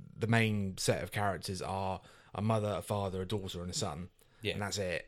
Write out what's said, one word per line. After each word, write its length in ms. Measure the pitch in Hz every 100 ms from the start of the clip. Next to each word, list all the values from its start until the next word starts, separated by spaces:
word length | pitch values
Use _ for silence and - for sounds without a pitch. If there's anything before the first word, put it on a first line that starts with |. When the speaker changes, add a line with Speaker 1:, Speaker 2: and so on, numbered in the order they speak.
| - -
Speaker 1:
the 80 | 110
main 500 | 117 110 107 98 92
set 240 | - 101
of 80 | 87
characters 480 | - 101 92 - 92
are 400 | - 95 98 95 - - -
a 60 | -
mother, 340 | 104 110 104 92
a 20 |
father, 400 | 90 104 98 92
a 40 | 92
daughter, 340 | 107 95 90
and 100 | 87
a 40 |
son. 340 | - 101 76 90 _ - -
Speaker 2:
Yeah. 140 | 107
Speaker 1:
And 80 | 92
that's 160 | 101 95
it. 260 | 92 85